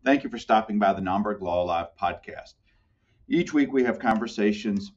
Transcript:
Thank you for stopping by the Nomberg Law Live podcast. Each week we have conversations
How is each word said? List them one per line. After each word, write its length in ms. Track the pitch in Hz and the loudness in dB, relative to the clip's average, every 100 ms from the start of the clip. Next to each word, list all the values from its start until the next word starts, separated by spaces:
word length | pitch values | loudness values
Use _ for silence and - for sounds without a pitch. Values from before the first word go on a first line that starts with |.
| 127 | 2
Thank 180 | 139 | 0
you 60 | 135 | 0
for 80 | 113 | -10
stopping 420 | - 110 110 104 | 2 2 2 2
by 140 | 101 | 2
the 80 | 95 | 2
Nomberg 400 | 95 98 104 98 | 0 0 -2 -4
Law 220 | 90 87 | -2 0
Live 240 | 90 82 82 _ | 0 -2 -4 _
podcast. 520 | 87 87 - 80 - _ _ _ _ _ _ _ - | -4 -4 -12 -16 -18 _ _ _ _ _ _ _ -2
Each 240 | 156 - | -2 0
week 200 | 147 135 | 2 2
we 100 | 135 | 2
have 160 | 120 110 | 2 0
conversations 920 | 120 110 113 - 104 104 110 98 98 | 0 0 -2 0 0 0 -2 -4 -6